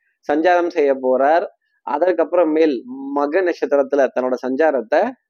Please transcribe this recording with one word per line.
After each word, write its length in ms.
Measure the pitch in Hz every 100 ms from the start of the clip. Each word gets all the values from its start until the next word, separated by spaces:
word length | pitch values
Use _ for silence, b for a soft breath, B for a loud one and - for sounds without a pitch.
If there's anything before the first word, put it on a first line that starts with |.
| _ _ -
சஞ்சாரம் 360 | 151 175 180 170
செய்ய 260 | 165 143 131
போறார். 500 | 127 127 139 170 - _ _ _ -
அதற்கப்புறமேல் 920 | 147 180 165 151 175 160 156 160 120 123 135 139
மக 280 | 143 143 175
நட்சத்திரத்துல 680 | 175 160 139 143 131 143 127 131
தன்னோட 140 | 127 123 127
சஞ்சாரத்தை 600 | 131 160 135 113 156 233 254